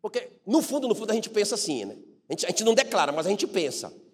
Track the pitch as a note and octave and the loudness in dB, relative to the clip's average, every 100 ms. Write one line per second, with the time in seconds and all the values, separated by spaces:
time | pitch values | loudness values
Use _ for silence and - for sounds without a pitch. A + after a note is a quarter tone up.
0 | G#3 A#3+ - - - C#4+ - C#4+ B3+ G#3 | -4 -6 -6 -16 2 2 2 -2 -2 -6
1 | G#3+ A3 - G#3+ G3+ A#2 - C3+ G2 G#2 | -2 -2 0 -2 0 -2 -2 -4 -6 -12
2 | - _ _ D#3+ F3 F3+ A3 A3+ C4+ G3 | -20 _ _ -4 -2 2 4 4 4 2
3 | D3 D3 D#3+ G3+ D#4 G3+ D3 - F#2+ - | 2 2 0 0 0 0 -2 -4 -10 -14
4 | - | -20